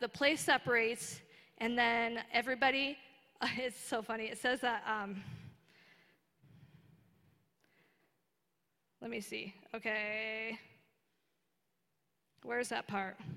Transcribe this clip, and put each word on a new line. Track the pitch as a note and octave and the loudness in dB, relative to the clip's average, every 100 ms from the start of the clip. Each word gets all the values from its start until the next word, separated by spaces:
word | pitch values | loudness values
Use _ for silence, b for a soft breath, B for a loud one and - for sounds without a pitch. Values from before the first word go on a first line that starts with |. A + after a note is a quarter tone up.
the | A#3+ | -6
place | - C#4+ D#4 | 2 4 4
separates, | - C4+ B3+ A#3 A3+ A#3+ - - - b b - | 4 4 6 4 4 0 -6 -12 -14 b b -4
and | A3+ A#3+ | 0 4
then | A#3 A#3 A#3 A#3 - | 4 4 2 -2 0
everybody, | A#3+ A#3+ B3+ C4 C4+ C#4 D4 - - | 0 2 4 4 4 0 -2 -12 -20
<laughs> | _ - | _ -4
it's | B3+ - B3+ - | -2 0 -2 -4
so | - A#3 | -4 -2
funny. | G#3 A3+ | -2 -4
It | A3 A3 | -4 -2
says | B3 B3+ | 0 2
that, | B3+ A3 A3 | 2 0 0
um, | G#3+ G3+ G3 B B B B B B B B B B _ _ b b b b b b b b b b b _ _ _ _ _ _ _ _ _ _ _ _ _ _ - | -2 -2 -6 B B B B B B B B B B _ _ b b b b b b b b b b b _ _ _ _ _ _ _ _ _ _ _ _ _ _ -14
let | A#3 | -8
me | A3+ | -8
see. | G3 - G3 - - | -6 -8 -8 -14 -12
Okay. | A3+ A3 G#3+ G#3+ G#3+ A3 A3 A3 A3 b b b b b b b _ _ _ _ _ _ _ _ _ _ _ | -6 -2 -2 -2 -4 -4 -4 -6 -8 b b b b b b b _ _ _ _ _ _ _ _ _ _ _
Where's | B3+ A#3+ B3 | -4 -2 0
that | A#3 - | -2 -2
part? | G3+ F#3+ - B | -2 -4 -8 B